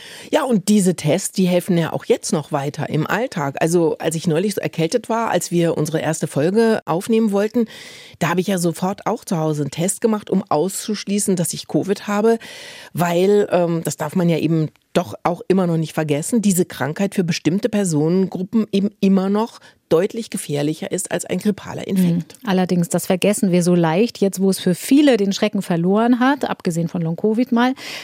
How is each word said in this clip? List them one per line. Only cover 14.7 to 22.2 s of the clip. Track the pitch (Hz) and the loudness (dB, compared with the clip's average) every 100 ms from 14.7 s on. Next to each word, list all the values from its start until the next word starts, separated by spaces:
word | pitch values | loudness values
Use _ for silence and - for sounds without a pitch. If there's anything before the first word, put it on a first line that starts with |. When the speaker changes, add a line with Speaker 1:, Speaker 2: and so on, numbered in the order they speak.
| - _ | -6 _
Speaker 1:
doch | 175 139 - | -2 -2 -4
auch | 165 175 - | -4 -2 0
immer | 190 175 | 2 2
noch | 165 | 0
nicht | 156 | -2
vergessen, | - 156 143 - 233 | -2 -2 -2 0 0
diese | 196 180 | 2 2
Krankheit | 180 - 131 156 196 | 0 -2 -4 -2 -2
für | - | 0
bestimmte | 170 165 151 196 240 | -2 0 0 0 0
Personengruppen | 208 190 147 160 185 190 175 185 226 208 | 0 0 2 2 2 0 -4 -2 -2 0
eben | 196 196 - | 0 -2 0
immer | 196 190 190 | 2 4 2
noch | 208 233 - - _ - | 0 -2 -8 -20 _ 0
deutlich | 160 208 233 - | 2 2 -4 -8
gefährlicher | - - 143 147 156 - | -8 -6 -2 -2 -4 -6
ist | 185 - | -6 -4
als | - | -6
ein | - 185 | -4 -2
grippaler | 208 202 - - - | -2 -2 -6 -10 -4
Infekt. | 190 180 170 | 0 2 0